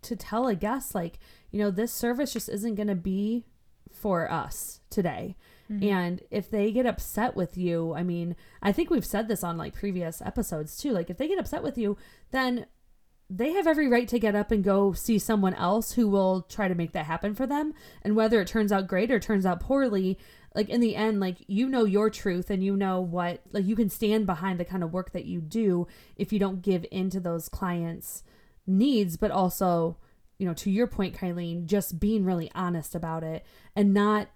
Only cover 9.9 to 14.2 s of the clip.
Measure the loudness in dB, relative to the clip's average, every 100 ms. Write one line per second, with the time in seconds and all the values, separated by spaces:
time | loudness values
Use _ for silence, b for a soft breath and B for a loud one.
9.9 | -4 -6 -6 -8 -4 -4 -6 -8 -8 -4
10.9 | -2 -4 -4 -2 -2 -2 -4 -4 -2 -2
11.9 | -2 B B B -2 0 -2 -6 _ _
12.9 | _ _ _ _ -4 0 2 2 4 4
13.9 | 2 2 0